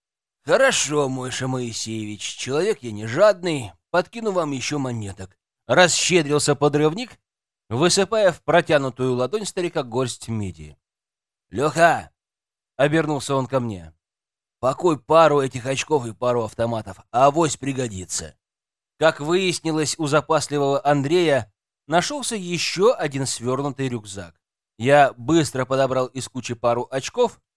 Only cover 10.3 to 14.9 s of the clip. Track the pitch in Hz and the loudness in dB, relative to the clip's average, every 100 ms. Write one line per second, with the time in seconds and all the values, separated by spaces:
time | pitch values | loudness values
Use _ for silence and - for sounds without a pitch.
10.3 | 113 98 78 76 71 _ _ _ _ _ | -6 -6 -10 -18 -20 _ _ _ _ _
11.3 | _ _ 95 151 160 170 131 90 _ _ | _ _ -4 -2 4 4 2 -6 _ _
12.3 | _ _ _ _ - 143 160 156 147 117 | _ _ _ _ -2 0 2 0 -4 -2
13.3 | 139 127 135 120 98 80 _ _ _ _ | -2 0 -2 -2 -8 -12 _ _ _ _
14.3 | _ _ _ 127 139 175 | _ _ _ -4 0 0